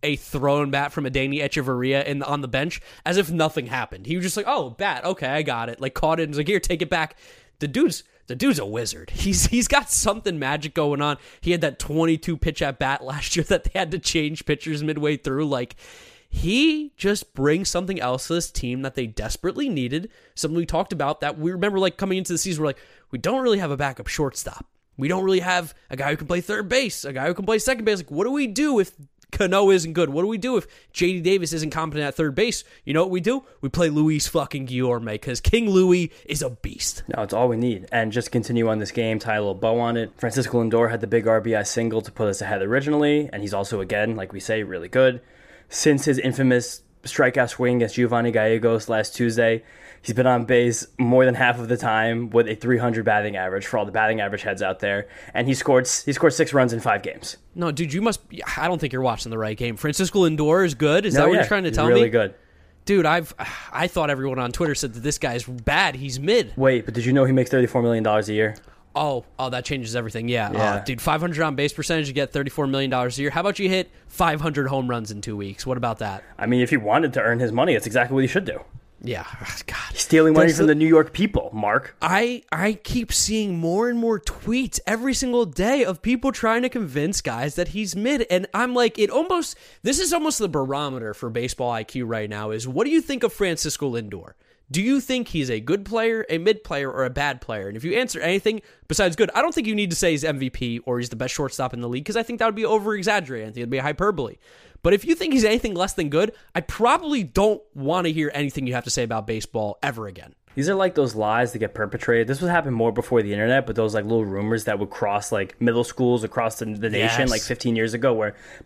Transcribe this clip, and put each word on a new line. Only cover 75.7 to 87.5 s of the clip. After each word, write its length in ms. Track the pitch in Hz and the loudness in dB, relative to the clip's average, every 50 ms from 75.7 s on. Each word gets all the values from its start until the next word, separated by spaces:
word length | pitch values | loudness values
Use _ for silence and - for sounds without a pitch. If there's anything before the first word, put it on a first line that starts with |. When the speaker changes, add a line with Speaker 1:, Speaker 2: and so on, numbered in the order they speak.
| 127 123 | -4 -2
Speaker 1:
about 220 | 120 120 110 - | -2 -4 -4 -4
that? 240 | 110 104 95 98 - - - - | -6 -6 -6 -8 -12 -16 -10 -6
Speaker 2:
I 60 | - | 0
mean, 140 | 110 123 123 | 2 4 4
if 80 | 123 120 | 4 4
he 60 | 156 | 2
wanted 360 | 131 107 104 110 151 165 143 127 | 0 2 4 4 4 4 4 0
to 80 | 131 110 | 2 2
earn 160 | 113 117 117 | 2 2 2
his 140 | 127 113 107 | 0 0 2
money, 200 | 120 143 175 135 | 2 2 4 2
that's 140 | 107 - | 2 0
exactly 280 | 113 104 123 120 120 131 | 0 2 2 2 2 2
what 60 | 135 131 | 2 2
he 40 | 123 | 2
should 160 | - 190 190 | 2 0 -2
do. 160 | - - - - - - - - _ _ - | -2 -8 -10 -10 -14 -20 -20 -20 _ _ -16
Speaker 1:
Yeah. 240 | - 120 117 85 82 - - - - | -10 -10 -8 -8 -10 -12 -14 -14 -12
<sighs> 200 | - - - - | -12 -12 -12 -10
God. 100 | - - - - - - | -10 -10 -8 -8 -8 -6
Speaker 2:
He's 100 | - - | -6 0
stealing 320 | - - 160 160 160 156 | 4 6 8 8 8 8
money 140 | 156 160 165 | 8 6 6
Speaker 1:
That's 100 | 151 156 | 6 4
Speaker 2:
from 80 | 160 | 4
Speaker 1:
the 80 | 151 151 | 4 6
Speaker 2:
the 40 | 151 | 6
New 80 | 156 | 6
York 280 | 160 160 156 156 - - | 6 8 6 6 4 0
people, 340 | - 202 208 - - - - - | -2 -2 0 0 -2 -4 -4 -6
Mark. 420 | 107 104 104 107 - - - - - - | -4 -2 0 0 0 0 -4 -10 -4 -2
Speaker 1:
I, 400 | 160 180 202 233 240 247 233 - - - | 0 2 2 2 0 -2 -6 -6 -6 -4
I 220 | 160 185 214 220 | -2 0 0 -2
keep 380 | - - - - 247 226 - - | -2 -4 -4 -2 -2 -2 -2 0
seeing 420 | - - - 214 220 214 202 180 165 | 0 0 0 0 -2 0 -2 -2 -2
more 300 | 165 165 175 202 233 240 | 0 0 0 2 0 0
and 100 | 240 233 | 0 0
more 220 | 226 233 220 202 | 2 2 0 0
tweets 580 | - - - - - - 233 254 269 202 - - - | -2 -6 -10 -8 -4 -2 0 0 0 -2 -4 -6 -2
every 280 | - 214 220 240 269 254 | -2 -2 -2 0 -2 -2
single 320 | - 269 247 240 240 233 | 0 0 0 2 2 2
day 380 | 175 147 - 185 226 269 285 247 | 0 0 0 0 2 4 2 2
of 160 | - 185 - - | 2 0 -4 0
people 280 | 214 254 240 - 269 | 0 0 2 0 -2
trying 300 | - - - 220 226 233 247 | -2 0 0 2 2 2 0
to 60 | 254 | -2
convince 540 | - 247 214 147 127 147 147 160 202 - - | -2 -2 -4 -4 -2 -2 -2 -2 -2 -2 -4
guys 320 | 139 113 117 131 151 | -4 -4 -4 -4 -4